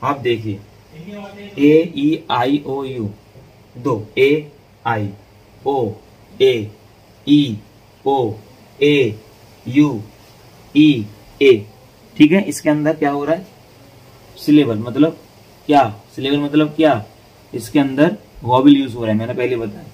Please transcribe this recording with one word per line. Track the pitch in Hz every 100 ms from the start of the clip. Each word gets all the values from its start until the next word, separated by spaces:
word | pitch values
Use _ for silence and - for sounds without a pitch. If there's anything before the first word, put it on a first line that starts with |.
आप | 127 139
देखिए, | 123 113 107 98 - _ _ 160 190 208 202 - 101 139
ए, | 143 160 170 151
ई, | 143 156 -
आई, | 123 127 147 135
ओ, | 135
यू, | 135 127 104 104 _ - - _ _ 123
दो, | 139 113 107 -
ए, | 135 151 151 - _ _ 117
आई, | 110 98 98 _ _ _ _
ओ, | 139 139 110 - - _ _
ए, | - 131 120 104 - _ _ _ _ -
ई, | 147 135 104 - _ _ _ 135
ओ, | 135 117 104 - - - -
ए, | 147 143 120 110 - - - - -
यू, | 131 147 113 104 - - - - - - 143
ई, | 156 131 104 - - -
ए, | 135 113 104 - - _ _ -
ठीक | 151
है। | 190
इसके | 190 143 156
अंदर | 151 151 156
क्या | 147
हो | 143 143
रहा | 170
है? | 190 - - - - - - - - -
Syllable | - 151 127 107
मतलब | 120 127 160 160 - _ - _ -
क्या? | 143 120 104 - -
Syllable | 135 143
मतलब | 143 151 151 151
क्या? | 156 117 104 - _ _ _
इसके | 117 110 147
अंदर | 135 131 165 214 - -
vowel | 113 127 143 139
use | 135 117
हो |
रहा | 113
है, | 107
मैंने | 113
पहले | 123 123 120
बताया, | 113 101 -